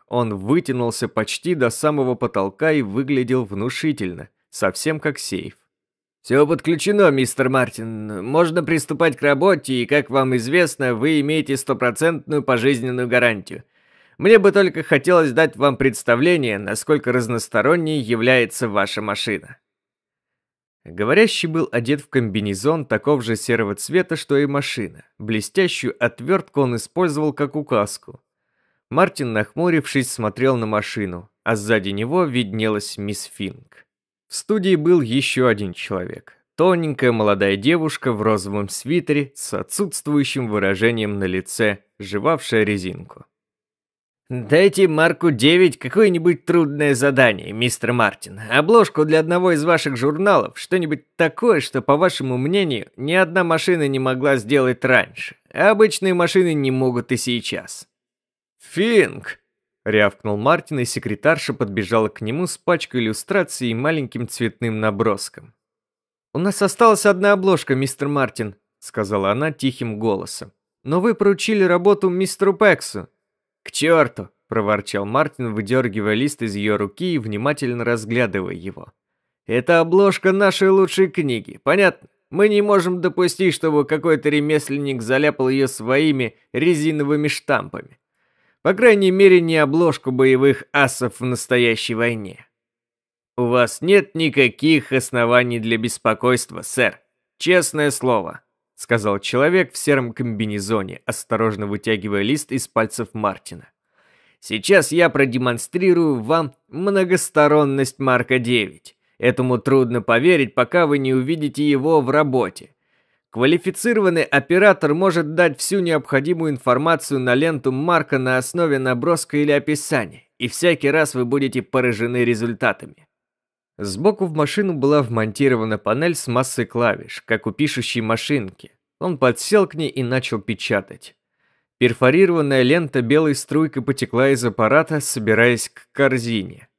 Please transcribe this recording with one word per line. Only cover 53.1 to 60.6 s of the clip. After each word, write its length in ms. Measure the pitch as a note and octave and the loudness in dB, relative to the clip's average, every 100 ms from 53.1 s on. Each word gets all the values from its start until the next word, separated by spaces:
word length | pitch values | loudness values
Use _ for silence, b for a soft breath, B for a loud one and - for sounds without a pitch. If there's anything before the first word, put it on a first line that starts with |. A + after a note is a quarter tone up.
одна 320 | F#3 E3 F3+ | 0 2 0
машина 420 | E3+ D#3+ - F3 C#3 | 0 0 0 0 0
не 120 | C3+ | 0
могла 380 | C3 B2+ C#3+ C3 | -2 0 0 0
сделать 460 | G#2+ C#3 B2+ B2 | 2 2 2 0
раньше. 540 | B2+ B2 - - - - _ | 2 2 2 -6 -16 -16 _
Обычные 640 | - G3 G#3+ A3 - F#3+ | 0 4 6 4 2 0
машины 400 | F3+ E3+ F#3+ F3 | 0 2 2 2
не 160 | D3+ C3+ | 2 0
могут 420 | C3 C3 A#2+ - | 0 0 -2 -4
и 60 | B2 | -4
сейчас». 680 | C3 A#2+ - F#2+ - - - _ _ _ _ _ _ _ | -2 -4 -4 -10 -10 -16 -20 _ _ _ _ _ _ _
«Финк!» 800 | - E3+ A3 A3 A2 G2 - - _ _ _ _ | -10 -2 2 2 2 -2 -14 -16 _ _ _ _
рявкнул 540 | G#2+ G#2+ G#2 - G#2+ G#2 | -2 2 2 0 -6 -2
Мартин, 400 | B2 E3 | 0 0